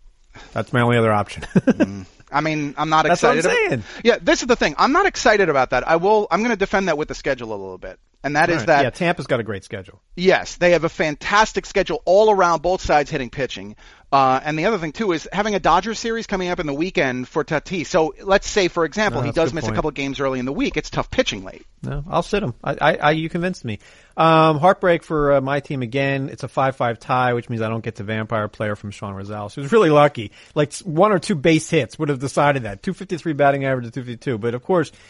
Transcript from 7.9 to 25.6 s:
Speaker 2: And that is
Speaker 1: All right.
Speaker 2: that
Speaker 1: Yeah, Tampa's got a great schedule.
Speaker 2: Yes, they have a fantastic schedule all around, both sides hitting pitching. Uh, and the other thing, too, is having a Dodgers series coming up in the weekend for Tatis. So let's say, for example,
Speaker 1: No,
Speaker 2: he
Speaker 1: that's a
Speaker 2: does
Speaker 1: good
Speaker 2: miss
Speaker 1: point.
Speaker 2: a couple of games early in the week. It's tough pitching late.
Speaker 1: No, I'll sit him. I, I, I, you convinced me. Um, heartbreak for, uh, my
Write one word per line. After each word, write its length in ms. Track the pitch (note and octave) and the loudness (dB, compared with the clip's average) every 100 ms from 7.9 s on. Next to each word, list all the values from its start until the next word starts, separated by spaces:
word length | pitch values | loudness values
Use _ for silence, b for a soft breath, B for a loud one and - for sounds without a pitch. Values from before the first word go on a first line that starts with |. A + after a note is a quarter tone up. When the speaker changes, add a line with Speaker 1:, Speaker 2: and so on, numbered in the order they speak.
| F#2 _ _ | -18 _ _
Speaker 2:
And 120 | C#3 D3+ | -2 0
that 140 | E3+ | 2
is 60 | E3 | 2
Speaker 1:
All 40 | |
right. 80 | A#2 | 2
Speaker 2:
that 160 | C#3+ | 4
Speaker 1:
Yeah, 60 | B2 | 2
Tampa's 340 | - F3 F3 C#3 | 0 -2 -2 -2
got 120 | B2+ | -4
a 40 | |
great 200 | G#2+ G2 | -4 -10
schedule. 360 | - G2+ F#2+ - _ - | -10 -14 -14 -20 _ -2
Speaker 2:
Yes, 420 | F#3 F3+ - - | 2 2 0 0
they 140 | F3 | 2
have 120 | E3+ | 4
a 60 | D#3+ | 2
fantastic 760 | - D#3+ C#3 - G#3 A3 G3 - | -2 -4 -4 0 2 2 0 -4
schedule 360 | G3 F3 D#3 - | -2 -2 -2 2
all 240 | F#3+ A3 | 4 6
around, 320 | G3 F3 E3 | 4 2 2
both 200 | E3 F#3 | 0 -2
sides 280 | - D3+ C#3 | 2 2 2
hitting 200 | D3 A#2+ | -4 -6
pitching. 460 | C#3+ B2+ - G2+ G#2 b b b | -6 -6 -6 -14 -16 b b b
Uh, 280 | C#3 C3 C3 | 4 4 2
and 160 | D3 D#3 | 0 -2
the 60 | F#3+ | 0
other 120 | G#3 | -2
thing, 140 | D#3+ | -4
too, 200 | - G#3+ | -4 -2
is 160 | D#3+ - | -2 -4
having 240 | F3+ G#3+ G3 | -4 -2 0
a 40 | |
Dodgers 400 | E3+ F3 G#3 G#3 | 2 2 0 -6
series 280 | A#3 A3+ - | -6 -6 -4
coming 220 | G3 F3+ | -4 -4
up 100 | F3 | -4
in 60 | D#3 | -4
the 60 | |
weekend 540 | C#3 F3+ F3 C3+ B2+ B2 | -4 -2 0 0 -2 -6
for 140 | D#3+ C#3 | -4 -2
Tatis. 400 | D3+ - F3+ - | -4 -4 -6 -2
So 260 | F3+ D#3 - | 0 0 -2
let's 260 | G3 G3+ - | 0 0 2
say, 180 | G#3+ F3 | 0 0
for 160 | F3 | 0
example, 380 | D#3+ G3+ G#3 A#2+ | -2 -2 -2 -2
Speaker 1:
No, 40 | A#2+ | -2
Speaker 2:
he 40 | |
Speaker 1:
that's 80 | E3 | 0
a 40 | |
Speaker 2:
does 80 | E3 | 0
Speaker 1:
good 40 | D#3+ | -2
Speaker 2:
miss 80 | A2 | -4
Speaker 1:
point. 80 | |
Speaker 2:
a 20 | A#2 | -2
couple 120 | D#3 | -4
of 40 | |
games 260 | C#3+ C#3 C3 | -4 -6 -2
early 200 | C3+ C3 | -2 -2
in 60 | B2+ | -4
the 60 | |
week. 240 | E3+ C#4 D#3 | -4 -4 -4
It's 120 | - | -4
tough 200 | D3+ - | -4 -2
pitching 320 | - - G2+ F#2 | -2 -2 -4 -10
late. 200 | - - _ | -16 -20 _
Speaker 1:
No, 200 | B2+ C#3+ D3+ | -8 -8 -4
I'll 140 | D#3+ | -4
sit 200 | - G3+ | -2 -2
him. 120 | E3 - | -4 -6
I, 80 | - - | -6 -2
I, 140 | D3 - | 0 2
I, 140 | D3 | 0
you 180 | D#3+ D#3+ | 0 -2
convinced 340 | F3 F3+ F3+ | -4 -4 -6
me. 160 | A#2 G#2 b b b - | -8 -10 b b b 2
Um, 400 | D#3+ D#3+ D#3+ D3+ | 4 6 6 4
heartbreak 440 | F3+ G3 F#3 E3+ | 2 4 2 0
for, 300 | - D#3 C#3+ | 0 0 2
uh, 80 | C#3 | 2
my 200 | C3 C#3+ | 2 -4